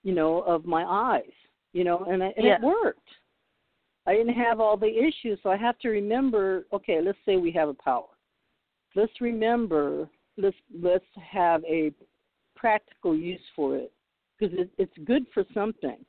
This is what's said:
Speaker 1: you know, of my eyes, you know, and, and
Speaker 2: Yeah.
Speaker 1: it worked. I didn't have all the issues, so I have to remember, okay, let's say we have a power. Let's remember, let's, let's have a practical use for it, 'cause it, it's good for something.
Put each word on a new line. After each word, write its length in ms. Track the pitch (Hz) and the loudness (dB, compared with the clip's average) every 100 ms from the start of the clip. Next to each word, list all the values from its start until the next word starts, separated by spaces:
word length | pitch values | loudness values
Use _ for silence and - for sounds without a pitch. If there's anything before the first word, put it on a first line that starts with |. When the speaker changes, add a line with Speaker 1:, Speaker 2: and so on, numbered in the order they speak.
Speaker 1:
you 100 | 196 | -2
know, 280 | 180 156 170 | 0 0 0
of 240 | 180 165 170 | 0 -2 0
my 180 | 165 | -2
eyes, 480 | 175 196 247 185 - _ _ _ _ | 0 -2 0 -2 -4 _ _ _ _
you 100 | 175 | -2
know, 220 | 180 175 185 | 0 0 0
and, 120 | 185 | -2
and 100 | 190 202 | -2 2
Speaker 2:
Yeah. 200 | 226 196 | 4 4
Speaker 1:
it 60 | |
worked. 440 | 247 415 440 - _ - _ _ _ _ _ _ _ _ - | 2 2 0 -4 _ -20 _ _ _ _ _ _ _ _ 0
I 100 | 202 | 2
didn't 180 | 233 | 2
have 260 | 240 233 226 | 0 0 2
all 160 | 220 208 | 2 2
the 100 | 214 | 2
issues, 520 | 226 302 - 233 202 | 2 0 0 -6 -4
so 60 | 196 | -2
I 60 | 196 | 0
have 240 | 233 240 | 0 -2
to 80 | 247 | -2
remember, 760 | 208 202 240 269 220 190 190 - | -2 0 0 2 2 0 -2 -4
okay, 260 | 196 - 160 | -6 -2 0
let's 160 | 180 202 - | 0 -2 0
say 120 | 190 | 0
we 160 | 170 | 0
have 160 | 165 151 | 0 -2
a 40 | |
power. 340 | 135 - 123 - _ _ _ _ _ _ _ _ 190 | -2 -2 -2 -4 _ _ _ _ _ _ _ _ -2
Let's 260 | 226 - | -2 -2
remember, 880 | 240 226 220 240 220 156 143 147 156 _ _ - | -4 0 0 0 0 0 0 -4 -8 _ _ -2
let's, 220 | 196 - _ 170 | -2 -2 _ -4
let's 280 | 175 180 _ - | 0 0 _ -20
have 480 | 165 196 175 165 | -8 0 2 2
a 300 | 165 160 151 147 _ _ _ _ _ _ | 0 -2 -2 -4 _ _ _ _ _ _
practical 580 | 226 - _ _ 180 156 | 0 0 _ _ -2 -2
use 240 | 170 180 - - | -2 -10 -12 -6
for 220 | 143 135 | -4 -4
it, 160 | 127 _ _ _ _ _ | -8 _ _ _ _ _
'cause 120 | 208 | -4
it, 180 | 180 180 - | -2 -4 -4
it's 140 | 190 - 151 | -6 -4 -2
good 200 | 269 247 | -2 0
for 120 | - 185 | -4 -4
something. 500 | 214 208 - 135 113 | -4 -4 -6 -10 -10